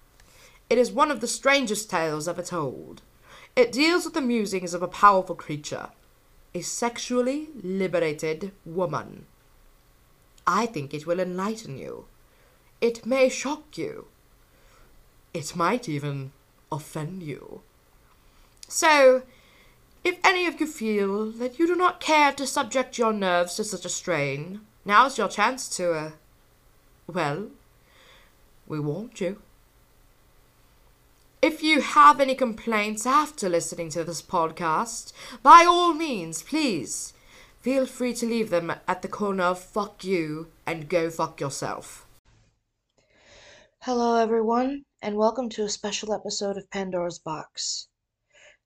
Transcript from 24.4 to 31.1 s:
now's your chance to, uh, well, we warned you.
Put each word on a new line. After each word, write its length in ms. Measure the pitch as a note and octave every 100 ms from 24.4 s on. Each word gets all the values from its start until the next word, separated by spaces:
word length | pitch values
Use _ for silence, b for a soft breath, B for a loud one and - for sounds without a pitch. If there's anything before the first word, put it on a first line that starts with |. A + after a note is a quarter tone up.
| E3 G#3 G#3+ _ F#3+
now's 320 | G#3 C4+ C4+
your 120 | G3
chance 380 | - G#3+ C4 - -
to, 140 | F3
uh, 180 | D#3+ D#3 D3+ _ _ _ _ _ _ _ _ -
well, 400 | F3 D3+ D3+ A#3 - _ _ b b b b b b _ _ -
we 120 | D3+
warned 400 | D3 D3+ A#3 -
you. 220 | F3+ G#3 - _ _ _ _ _ _ _ _ _ _ _ _ _ _ _ _